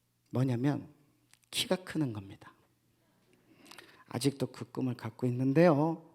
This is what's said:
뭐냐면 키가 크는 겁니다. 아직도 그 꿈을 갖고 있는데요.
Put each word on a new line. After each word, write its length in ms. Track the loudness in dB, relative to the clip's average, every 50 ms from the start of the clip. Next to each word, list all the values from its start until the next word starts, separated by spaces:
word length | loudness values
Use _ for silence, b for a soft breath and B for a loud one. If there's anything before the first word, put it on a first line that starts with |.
| _ _ _ _ _ _
뭐냐면 580 | -2 0 2 2 2 0 0 0 0 -2 -6 -12 -20 _ _ _ _ _ _ _ -20 _ _ _
키가 280 | -6 -4 -2 -2 -2
크는 360 | -2 -4 -4 -4 -4 -2 -4 -4
겁니다. 400 | -8 -12 -14 -16 -20 -20 -20 -20 _ _ _ _ _ _ _ _ _ _ _ _ _ _ _ B B B B B B B B B B B B B B B
아직도 400 | -8 -4 -2 0 -2 0 -2 -4
그 180 | -6 -6 -10 -16 -10
꿈을 220 | -6 -4 -4 -4 -4
갖고 320 | -6 -8 -10 -6 -4 -2
있는데요. 800 | -2 0 0 0 4 6 8 8 8 6 6 4 0 0 -4 -10 -16